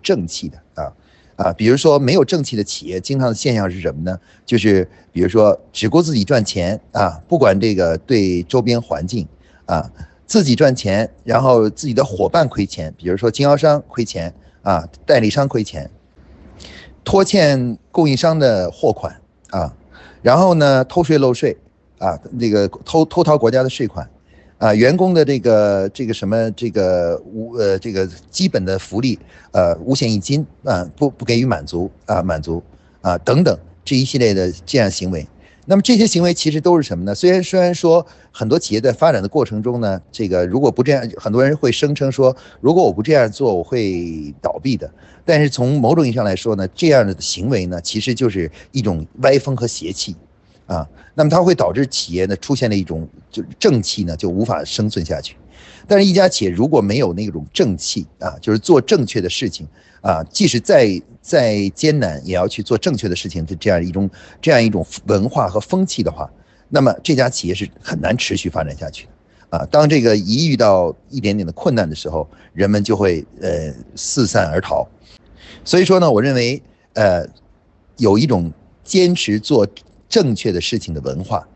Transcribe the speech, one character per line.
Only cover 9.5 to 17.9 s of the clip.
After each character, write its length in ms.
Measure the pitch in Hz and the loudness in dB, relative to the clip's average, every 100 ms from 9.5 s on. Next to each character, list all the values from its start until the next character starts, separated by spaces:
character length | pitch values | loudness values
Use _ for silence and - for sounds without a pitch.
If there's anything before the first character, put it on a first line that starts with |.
| _ | _
啊， 260 | - 82 - - - _ - | -6 -6 -6 -12 -20 _ -4
自 180 | 226 | 0
己 100 | 143 | 2
赚 220 | 120 147 127 | 4 2 2
钱， 320 | 98 98 110 - | -2 -2 -2 -6
然 180 | - 113 | -2 0
后 280 | 131 120 107 | 4 4 2
自 160 | - 147 | -2 -2
己 80 | |
的 100 | 107 | -2
伙 240 | 113 95 95 | -2 -2 0
伴 180 | 170 147 | 0 0
亏 200 | - 98 | -2 -6
钱， 260 | - 78 - | -6 -12 -8
比 100 | 87 | -6
如 80 | 98 | -2
说 140 | 120 | -2
经 180 | 107 143 | 0 2
销 80 | 143 | 4
商 260 | 156 147 - | 4 0 -2
亏 160 | - | -6
钱 280 | 113 92 85 - _ _ | -6 -6 -10 -12 _ _
啊， 240 | 101 87 80 - | -2 -2 -4 -8
代 140 | - 135 | 2 2
理 100 | 110 | 4
商 200 | 143 139 | 0 0
亏 160 | 120 | -2
钱， 260 | 107 78 69 - _ _ - - - - - - - - | -4 -8 -14 -18 _ _ -20 -20 -20 -20 -20 -20 -20 -14
拖 220 | - 196 | 0 2
欠 520 | 196 202 151 135 123 110 _ | 4 4 4 2 -2 -6 _